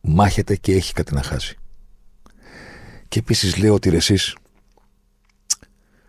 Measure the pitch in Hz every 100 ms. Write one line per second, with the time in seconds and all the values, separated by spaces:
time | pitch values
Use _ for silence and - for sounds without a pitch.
0 | - 80 101 - - 101 - 95 - -
1 | - 71 64 69 - - - - - -
2 | - - - - - - - - - -
3 | - - - 113 95 85 107 101 - 85
4 | - 98 - - _ _ _ _ _ _
5 | _ _ _ _ - - _ _ _ _